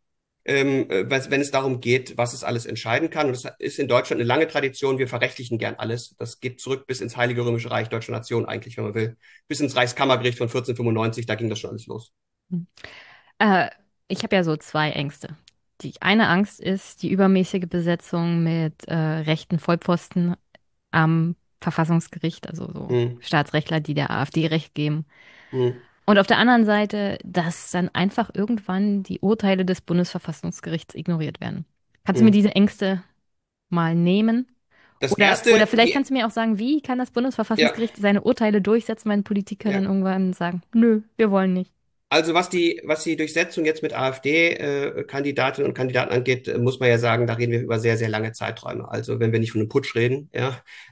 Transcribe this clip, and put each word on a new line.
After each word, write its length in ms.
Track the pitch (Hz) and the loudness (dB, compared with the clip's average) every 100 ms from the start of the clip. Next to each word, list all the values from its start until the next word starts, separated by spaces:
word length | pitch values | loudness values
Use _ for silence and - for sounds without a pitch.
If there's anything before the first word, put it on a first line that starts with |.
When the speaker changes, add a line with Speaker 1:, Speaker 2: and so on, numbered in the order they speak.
| _ _ _ _ | _ _ _ _
Speaker 1:
ähm, 440 | - 139 139 135 - | -2 0 2 0 0
äh, 180 | 95 117 | -2 0
was, 180 | 135 127 | -2 0
wenn 120 | 139 | -2
es 100 | 143 | 0
darum 300 | 135 135 123 | 0 0 -2
geht, 360 | 120 127 127 - | 2 0 0 -4
was 180 | 120 | -4
es 100 | 127 | -4
alles 220 | - 117 117 | -4 -4 -6
entscheiden 440 | 110 110 123 160 | -8 -2 0 0
kann. 160 | 160 147 | -2 -2
Und 180 | 123 | -2
das 80 | 127 - | -8 -10
ist 220 | - - | -8 -4
in 80 | 127 | 0
Deutschland 320 | 123 - 147 | 0 2 -2
eine 80 | 117 | 2
lange 180 | 131 160 | 2 2
Tradition. 520 | 151 135 - 139 131 | 0 -4 -2 -2 -2
Wir 100 | 120 | -2
verrechtlichen 500 | 120 123 - 120 117 | -2 -4 -6 -8 -6
gern 160 | 110 | -6
alles. 400 | 110 113 120 - - | -6 -6 -6 -10 -12
Das 200 | 117 - | -12 -10
geht 220 | 131 120 | -10 -10
zurück 260 | - 131 - | -6 -6 -6
bis 140 | 127 | -8
ins 160 | 120 123 | -6 -2
Heilige 280 | 120 120 | -2 -2
Römische 280 | 120 117 117 | -2 -2 -4
Reich, 160 | 113 113 | -6 -4
Deutsche 240 | 117 113 | -6 -6
Nation 340 | 113 117 117 - | -8 -4 -4 -4
eigentlich, 300 | 110 117 117 | -6 -10 -8
wenn 80 | |
man 100 | 107 | -6
will. 220 | 110 110 113 _ - - | -4 -6 -8 _ -20 -8
Bis 100 | 151 | -4
ins 160 | 143 | -2
Reichskammergericht 640 | - 123 - 135 123 123 120 | 0 0 2 2 2 2 -2
von 100 | 117 | -2
vierzehnhundertfünfundneunzig, 800 | 131 120 120 120 110 113 113 113 | -2 -4 -2 -2 0 -2 -4 -6
da 80 | |
ging 160 | 110 113 | -4 -4
das 80 | 107 | -6
schon 120 | - | -8
alles 180 | - - | -12 -12
los. 240 | 113 - _ _ _ _ | -14 -16 _ _ _ _
Speaker 2:
Hm. 180 | 180 175 _ - - - - _ - | -10 -10 _ -20 -20 -20 -20 _ 0
Äh, 300 | 214 185 143 - _ _ - | 4 4 2 -4 _ _ -10
ich 160 | 190 | -8
hab 100 | 226 | 0
ja 120 | 196 | 0
so 120 | 165 156 | 2 -2
zwei 360 | - 151 151 | -4 -2 -2
Ängste. 440 | - 143 - - 151 _ _ _ - | -2 -6 -8 -14 -18 _ _ _ -16
Die 100 | - - | -14 -4
eine 280 | - 214 214 | 2 4 4
Angst 300 | 180 208 - | 2 0 -4
ist 460 | - 190 - - | -4 -4 -6 -8
die 60 | - | -2
übermäßige 560 | 190 190 190 185 196 175 | 4 4 4 2 -2 -4
Besetzung 720 | 180 170 175 - 170 170 170 | -2 0 -2 -2 -2 0 2
mit, 460 | 165 165 160 - - | 2 0 -2 -6 -6
äh, 60 | 165 | -2
rechten 640 | 156 160 156 156 - 165 | -2 -2 -2 -2 -2 -2
Vollpfosten 720 | - 170 - 175 - 180 175 175 _ _ _ _ _ | 0 0 0 -2 -2 -2 -2 -2 _ _ _ _ _
am 460 | 170 160 165 165 175 _ _ | 2 4 4 0 -4 _ _
Verfassungsgericht, 880 | - 165 160 165 - - 165 - - | -4 0 2 2 0 -4 -6 -6 -10
also 180 | 160 - | -10 -10
so 140 | - - | -10 -2
Speaker 1:
Hm. 300 | 123 120 120 | 0 0 -4
Speaker 2:
Staatsrechtler, 580 | - 156 143 151 - 160 | -2 0 0 -2 0 -2
die 160 | 151 | -2
der 160 | 147 143 | -2 -2
A 120 | - | -2
F 80 | 135 | -2
D 180 | 165 160 | 0 0
Recht 260 | 160 - | 0 -4
geben. 320 | - 147 151 151 _ - - - | -4 -2 -2 -6 _ -20 -20 -8
Speaker 1:
Hm. 260 | 131 123 123 - _ | 0 0 -2 -10 _
Speaker 2:
Und 140 | - 202 | 2 4
auf 80 | 196 | 4
der 120 | 233 | 4
anderen 260 | 233 240 | 6 6
Seite, 540 | 214 208 208 208 202 - | 4 2 0 -2 -4 -4
dass 480 | - 180 165 170 - | -6 -2 -2 -4 -4
dann 200 | 180 180 | -2 -2
einfach 400 | - 190 - 214 | 0 0 0 -4
irgendwann 720 | - 208 226 - 190 208 202 | -2 -2 -2 -2 -2 0 0
die 160 | 190 180 | -4 -2
Urteile 440 | 190 220 196 190 | 0 2 2 2
des 160 | 185 180 | 0 -2
Bundesverfassungsgerichts 1160 | - 175 175 175 - 156 170 - 165 160 - - | 0 0 0 -4 -10 -10 -10 -10 -8 -8 -8 -10
ignoriert 440 | 165 165 156 160 | -4 -2 -4 -6
werden. 240 | - - - _ _ _ | -8 -8 -12 _ _ _
Kannst 140 | - 190 | -2 6
du 40 | |
Speaker 1:
Hm. 80 | 220 | 8
Speaker 2:
mir 20 | |
diese 240 | 208 202 - | 8 6 4
Ängste 480 | 202 - 190 190 - _ _ _ _ _ _ | 2 2 -2 -2 -6 _ _ _ _ _ _
mal 260 | 175 165 | 0 2
nehmen? 540 | 170 170 196 220 233 254 _ _ _ _ _ | 2 4 4 2 0 -2 _ _ _ _ _
Speaker 1:
Das 140 | 135 | 0
Speaker 2:
Oder, 140 | - 196 | 4 4
Speaker 1:
erste, 280 | 185 240 | 4 6
Speaker 2:
oder 140 | 220 214 | 6 6
vielleicht 220 | 226 233 | 4 4
Speaker 1:
die 20 | |
Speaker 2:
kannst 180 | 277 269 | 2 0
du 40 | |
mir 120 | 262 226 | 0 0
auch 60 | |
sagen, 260 | 233 226 208 | 0 0 0
wie 240 | 240 302 | 0 -2
kann 160 | - 247 | -2 -4
das 140 | 254 | -4
Bundesverfassungsgericht 880 | - 262 247 214 220 233 - 226 - | -2 -2 -2 0 2 2 2 -4 0
Speaker 1:
Ja. 40 | |
Speaker 2:
seine 200 | 202 202 | 2 2
Urteile 380 | - 247 214 208 | 2 2 2 2
durchsetzen, 500 | 196 226 226 226 214 | 4 2 0 -4 -2
wenn 120 | 208 | -2
Politiker 480 | 196 202 196 202 220 | 0 -2 -2 -4 -2
Speaker 1:
Ja. 60 | 196 | 0
Speaker 2:
dann 80 | |
irgendwann 480 | 196 196 190 190 190 | 0 0 0 0 0
sagen, 300 | 180 175 175 - | -2 -4 -4 0
„Nö, 280 | 226 233 214 214 - | 4 6 4 0 0
wir 140 | 220 | 2
wollen 220 | 196 190 | 4 2
nicht“? 200 | 185 180 _ _ _ - | 0 -4 _ _ _ 0
Speaker 1:
Also 220 | 156 165 | 2 4
was 160 | 165 180 | 2 2
die, 320 | 180 170 170 | 2 2 0
was 200 | - 156 | -2 -2
die 120 | 170 156 | -2 -2
Durchsetzung 500 | 156 165 170 175 156 | -2 0 -2 0 0
jetzt 160 | 156 | 0
mit 100 | 151 | -2
A 160 | 127 131 | -2 -2
F 140 | - | -2
D, 260 | 139 160 170 | 0 2 2
äh, 560 | - 147 139 139 - | 0 -2 -2 -4 -6
Kandidatinnen 640 | 147 139 143 135 131 135 139 | -8 -6 -4 0 0 0 -2
und 60 | |
Kandidaten 360 | 123 127 123 131 | -2 -2 0 0
angeht, 380 | 123 127 123 - | 0 0 -2 -2
äh, 80 | - | 0
muss 240 | 120 127 | 0 2
man 80 | 123 | 4
ja 80 | 117 | 4
sagen, 300 | 117 117 120 | 4 2 2
da 80 | |
reden 180 | 117 120 | 0 0
wir 80 | 117 | -2
über 180 | - 113 | -2 0
sehr, 200 | 117 113 | 2 0
sehr 100 | 113 | 0
lange 240 | 107 110 | -2 -4
Zeiträume. 580 | 117 110 117 - - 117 | -6 -8 -8 -10 -10 -8
Also 300 | 113 117 117 | -8 -6 -2
wenn 100 | 113 | 0
wir 80 | 113 | 2
nicht 140 | 113 | 0
von 80 | 107 | -2
einem 80 | 107 | -2
Putsch 260 | 139 139 | -2 -2
reden, 360 | 117 123 135 147 | 0 0 0 -4
ja, 300 | - 127 123 - - - | -4 -4 -4 -12 -20 -20